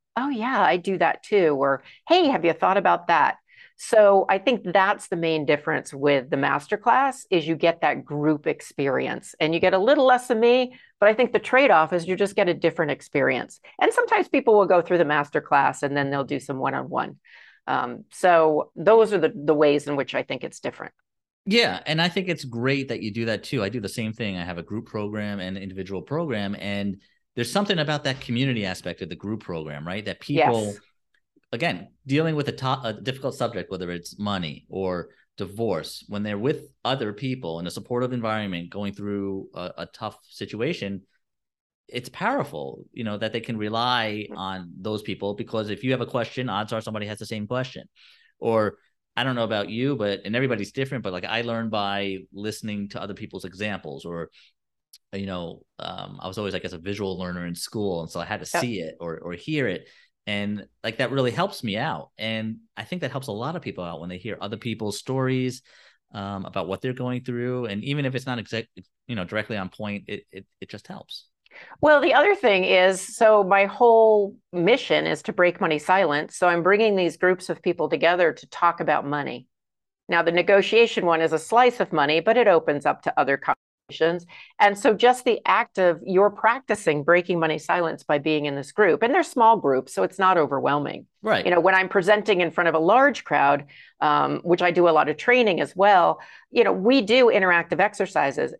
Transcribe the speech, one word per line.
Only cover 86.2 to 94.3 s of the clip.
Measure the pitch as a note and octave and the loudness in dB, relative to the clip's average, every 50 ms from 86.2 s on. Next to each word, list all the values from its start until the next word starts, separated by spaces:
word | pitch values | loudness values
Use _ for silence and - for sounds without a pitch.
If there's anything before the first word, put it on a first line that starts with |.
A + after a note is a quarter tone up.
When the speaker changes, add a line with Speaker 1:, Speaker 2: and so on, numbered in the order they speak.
| G3+ G#3 | 4 4
Speaker 1:
practicing | G3+ - - A3 A#3+ C4 - - G#3+ - - E3 D3 D3 | 2 2 0 0 0 0 -2 -4 -4 -2 0 0 0 2
breaking | C#3+ E3+ F3 F3+ F3 F3+ F3+ E3+ | 2 2 2 4 2 0 -2 0
money | E3 D#3 D#3 D#3 | 0 -2 -2 -2
silence | - - F3 F3+ E3+ D#3+ D#3+ - - | -2 -2 -2 0 -2 -2 -4 -6 -4
by | - D3+ C#3+ | -2 -2 0
being | C#3+ D#3+ D#3 D3+ D3 | 0 0 0 0 0
in | D3 C#3 | -2 -4
this | C#3 C3+ - | -6 -8 -4
group. | - - G#3+ F3+ D#3 D#3 | 0 2 4 4 4 4
And | A3+ A#3+ | 2 2
they're | D4 F#4 D#4 | 2 2 0
small | - - B3+ A3+ A3+ A3+ | 0 2 4 6 6 6
groups, | F#3 - C#3 C3+ B2+ B2+ - | 6 4 2 2 2 0 -4
so | - G3 F#3+ | -2 -2 -2
it's | - - - | -2 0 2
not | F#3+ F#3 F#3+ - | 2 4 4 4
overwhelming. | D3+ B2+ C#3 C3+ B2+ C#3 C#3+ D3 C#3+ - - - - _ _ _ | 2 0 0 0 0 0 0 0 -2 -4 -8 -10 -14 _ _ _
Speaker 2:
Right. | - A3 G#3+ G3+ E3+ | -2 0 0 2 2
Speaker 1:
You | F3+ | 2
know, | F3 F3 | 4 4
when | D#3+ F#3+ F#3+ | 4 4 4
I'm | F#3 F#3+ F3+ | 4 2 2
presenting | - G3+ E3+ F#3+ G#3+ G#3 G#3 A3+ G3+ F3+ | 0 2 4 4 2 2 4 2 2 2
in | F3 D#3+ | 2 0
front | - - E3+ E3 | 0 0 2 2
of | D#3 | 2
a | D#3+ | 2
large | D#3+ F3+ G#3+ B3+ C4+ C#4+ A#3 - - | 4 4 6 6 6 4 2 0 -4
crowd, | - D3+ C#3+ C#3 C#3 C#3+ C#3+ C#3+ - - - - - _ - | -2 0 2 4 4 2 2 -2 -8 -20 -20 -20 -16 _ -2
um, | D3 D3+ D3 D3 C#3+ C#3 | 0 2 2 2 2 0